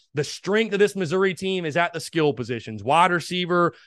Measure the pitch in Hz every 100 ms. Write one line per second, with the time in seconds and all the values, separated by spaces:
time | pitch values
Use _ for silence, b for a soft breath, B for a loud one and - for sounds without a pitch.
0 | b 139 143 - - 208 226 196 202 196
1 | 175 185 196 185 190 185 165 147 170 165
2 | - 165 151 139 113 120 - 107 104 156
3 | 180 175 - 180 175 175 170 B